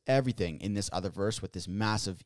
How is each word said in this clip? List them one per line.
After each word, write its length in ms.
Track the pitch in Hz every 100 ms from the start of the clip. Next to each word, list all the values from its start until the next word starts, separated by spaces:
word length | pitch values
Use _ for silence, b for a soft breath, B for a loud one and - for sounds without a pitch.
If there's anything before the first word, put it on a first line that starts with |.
| -
everything 520 | 135 127 107 87 78
in 120 | 98
this 160 | 104 98
Otherverse 500 | 87 95 98 101 113
with 100 | 92
this 160 | - 90
massive 560 | 98 107 107 101 90